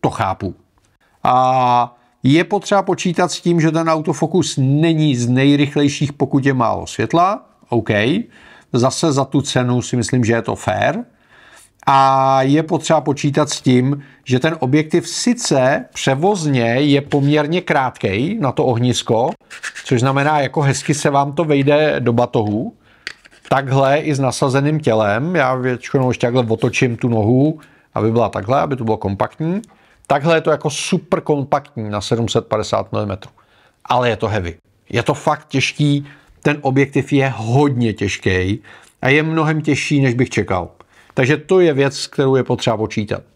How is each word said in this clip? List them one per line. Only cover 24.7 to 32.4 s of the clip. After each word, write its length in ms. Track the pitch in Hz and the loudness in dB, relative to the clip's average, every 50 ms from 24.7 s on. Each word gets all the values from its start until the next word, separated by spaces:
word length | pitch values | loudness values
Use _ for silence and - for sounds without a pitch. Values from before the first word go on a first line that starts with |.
| 156 156 | 0 0
tělem. 560 | - - 110 110 107 101 101 110 139 170 185 | 0 0 2 2 2 2 0 0 -2 -2 0
Já 180 | 165 135 127 131 | 0 0 0 0
většinou 560 | 131 123 131 123 117 - - - 143 131 127 | -2 -2 -2 -4 -4 -6 -2 -2 0 0 0
ještě 160 | 117 - - | 0 0 -2
takhle 180 | 120 120 131 123 110 | 0 0 0 0 0
otočím 480 | 110 110 - 127 - - 135 127 117 | 0 0 0 -2 0 0 0 0 0
tu 120 | 110 - 123 | -2 -2 -2
nohu, 500 | 117 110 104 107 123 127 139 156 156 156 - - _ _ _ _ _ | 0 2 2 2 4 4 4 2 0 -4 -12 -20 _ _ _ _ _
aby 180 | - 104 113 113 | -2 0 0 2
byla 160 | 120 117 98 | 2 0 0
takhle, 320 | - 104 98 101 131 143 | -2 -6 -2 0 0 0
aby 160 | 165 156 139 | 0 -2 -4
to 80 | 120 117 | -4 -2
bylo 120 | 113 110 | -2 -2
kompaktní. 680 | 107 - 98 98 98 113 110 - _ 156 160 180 202 233 _ _ _ _ _ _ _ _ | -2 -2 -6 -2 -2 -4 -4 -4 _ -4 -4 -4 -6 -8 _ _ _ _ _ _ _ _
Takhle 300 | _ - 147 143 165 165 | _ -2 0 2 2 2
je 40 | 160 | 2
to 100 | 156 165 | 2 0
jako 200 | 151 143 - 151 | -2 0 -2 -6
super 500 | 139 - - - - 175 - - - 170 | -6 -4 -4 -2 -2 -2 -2 -2 -4 -4
kompaktní 680 | - - 151 143 135 - - 143 139 - _ 123 110 107 | 0 -2 -2 -2 0 -2 -2 -4 -4 -6 _ -10 -8 -6
na 100 | 104 104 | -6 -6
sedm 280 | 98 - 127 113 117 107 | -2 -2 -2 -2 -2 0
set 180 | - 120 | -2 -2